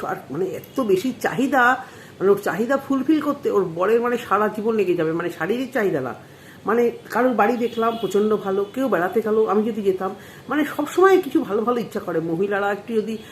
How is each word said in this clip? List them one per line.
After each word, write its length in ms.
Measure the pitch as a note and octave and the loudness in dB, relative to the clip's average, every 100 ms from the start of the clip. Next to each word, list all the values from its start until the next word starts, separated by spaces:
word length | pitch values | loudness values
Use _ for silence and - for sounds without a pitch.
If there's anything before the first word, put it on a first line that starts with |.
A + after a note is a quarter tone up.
আর, 120 | - - - | -2 -8 -8
মানে, 140 | C#3 | -6
এত 360 | F#3 - - C4+ | -4 -6 -8 -2
বেশি 320 | A3 F#3 C4 - | 2 2 0 -4
চাহিদা, 680 | - D#3+ C4 C4 A#3+ B3+ - - - - | -4 0 2 4 4 2 -4 -18 -18 0
মানে, 120 | F#3+ | 2
ওর 80 | G3 | 2
চাহিদা 340 | F3 E3+ A#3+ C#4 | 0 -2 0 0
ফুলফিল 440 | - C4+ B3+ D#4 | 0 0 2 2
করতে 300 | D4 - A3 | 0 -2 0
ওর 120 | G3+ | 0
বরের, 380 | E3+ E3 G3 A#3 | 0 0 2 2
মানে, 160 | A#3+ A#3+ | 2 -2
সারা 300 | - G3+ G#3+ | 0 0 0
জীবন 280 | G#3+ G#3+ | -2 0
লেগে 200 | A3 F3+ | 0 2
যাবে, 180 | E3+ D#3+ | 0 0
মানে, 160 | E3 E3+ | -2 -4
শারীরিক 440 | - E3 A#3+ C4 | -4 -4 -2 -2
চাহিদা 280 | C4 G3 D3+ | 0 0 0
না, 120 | B2+ G#2 - - - - | -4 -8 -16 -20 -20 -8
মানে, 260 | F#3+ A#3 A#3+ - - | 0 2 2 0 -4
কারোর 240 | A3 B3+ | 0 2
বাড়ি 240 | A3 G#3 A#3+ | 4 2 2
দেখলাম 400 | A#3 A3+ A3+ A3+ | -2 0 -2 -2
প্রচণ্ড 400 | F#3 G3+ G#3+ G#3 | 0 2 2 0
ভালো, 280 | F#3+ G3 G3+ | 0 -2 -2
কেউ 140 | B3+ C4+ | -2 0
বেড়াতে 340 | F3 F#3 A3+ | 2 0 0
গেল, 240 | G#3+ A3 A3 | 0 2 2
আমি 160 | G#3 | 2
যদি 180 | A3 G#3+ | 0 0
যেতাম, 340 | G3 F#3 F#3+ G3 - - - | 0 0 -2 -8 -16 -14 -4
মানে, 160 | C#4+ D4 - | -2 -2 -4
সবসময় 440 | D4 - F#4+ F#4 | -2 4 6 6
কিছু 220 | D#4+ D#4+ | 4 -2
ভালো 180 | G#3 G3+ | 0 -2
ভালো 180 | A3+ A#3+ | 0 -2
ইচ্ছা 200 | F#3 G#3 | -4 -6
করে। 200 | F3 E3 | -4 -2
মহিলারা 520 | E3 E3 G3 G3 G3+ | -2 -2 0 0 -2
একটু 220 | G3+ A3 | -4 -4
যদি, 240 | A3 G3+ A3 - | -2 -2 -6 -10